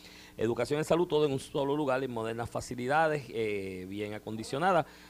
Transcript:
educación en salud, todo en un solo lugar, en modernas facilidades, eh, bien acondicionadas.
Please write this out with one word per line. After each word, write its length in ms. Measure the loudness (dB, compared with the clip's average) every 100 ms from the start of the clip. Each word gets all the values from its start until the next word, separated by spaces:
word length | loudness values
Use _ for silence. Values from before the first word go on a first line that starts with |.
| -20 -20 -16 -2
educación 400 | 0 2 0 0
en 80 | 4
salud, 200 | 4 4
todo 200 | 4 4
en 60 |
un 80 | 2
solo 360 | -2 -2 0 2
lugar, 260 | 2 0
en 80 | 0
modernas 380 | -2 -4 -4 -4
facilidades, 760 | -6 -6 -4 2 4 4 2 -4
eh, 560 | -2 0 0 -4 -6 -6
bien 280 | -6 -6
acondicionadas. 720 | -6 -8 -8 -4 0 4 4 2 -8